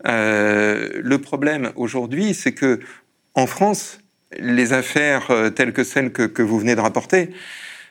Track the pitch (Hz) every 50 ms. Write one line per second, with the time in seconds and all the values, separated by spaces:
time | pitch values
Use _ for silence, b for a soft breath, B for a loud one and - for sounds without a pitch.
0 | - - 117 110 107 110 107 104 104 107 104 104 107 107 104 107 113 - - -
1 | - 123 139 135 143 - 147 135 143 151 156 143 123 110 - - 120 107 135 127
2 | 120 113 135 165 208 208 190 - - 131 - - 143 131 117 - B B B B
3 | B _ _ _ _ _ - 131 131 127 - - 196 214 196 - - - - -
4 | _ _ _ _ _ _ - - 90 123 123 123 123 113 131 131 123 - - 151
5 | 147 147 139 123 - - 123 113 110 107 107 - 131 135 135 139 120 - - 143
6 | 131 127 127 - 117 107 - - 113 104 113 107 107 120 117 110 107 110 - 123
7 | - - 185 185 170 175 B B B B B B B B B B B B